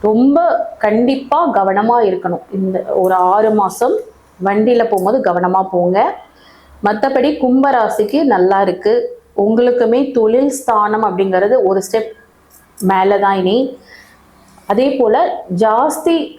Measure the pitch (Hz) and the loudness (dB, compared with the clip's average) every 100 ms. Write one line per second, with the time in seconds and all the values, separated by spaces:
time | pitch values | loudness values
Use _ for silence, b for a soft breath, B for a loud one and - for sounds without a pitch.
0 | 208 220 262 294 339 339 - - 214 220 | 2 2 4 2 2 0 -4 -4 0 2
1 | 247 269 - 294 339 202 196 196 220 240 | 0 -2 -2 0 0 0 0 0 2 2
2 | 214 185 180 175 - 196 190 185 - - | 2 -2 -4 -8 -8 -4 -4 -4 -2 0
3 | 185 185 180 202 220 214 190 180 254 427 | 0 2 2 2 2 0 -2 -2 -2 -2
4 | - - _ _ 190 202 220 240 226 196 | -6 -20 _ _ -2 0 2 2 0 0
5 | 185 254 202 175 180 185 190 180 175 185 | 0 0 0 0 0 0 0 -2 0 0
6 | 294 - - b b b b b 208 214 | 0 -4 -16 b b b b b -4 -2
7 | 269 269 277 294 254 262 277 254 226 - | -2 0 0 0 0 2 2 2 0 -2
8 | 208 285 294 196 185 196 196 180 208 240 | -2 0 0 2 2 2 0 -2 0 0
9 | 233 - _ - 202 226 247 240 220 240 | -2 -12 _ -2 0 2 2 2 2 2
10 | 277 240 214 240 285 - - 220 208 220 | 0 0 2 2 0 -2 -2 0 0 0
11 | 220 185 190 185 208 254 190 190 190 220 | -2 0 0 0 2 2 2 0 -2 -4
12 | 220 - _ _ _ - _ - 190 190 | -4 -14 _ _ _ -20 _ -6 -2 0
13 | 190 202 196 196 185 226 277 B B B | 2 2 0 0 0 0 -2 B B B
14 | B B _ _ _ - - 202 269 269 | B B _ _ _ -20 -4 0 0 0
15 | 233 262 349 - - 180 220 220 294 311 | 0 2 0 -4 -8 -2 0 2 0 -2
16 | 349 330 - | -2 -2 -4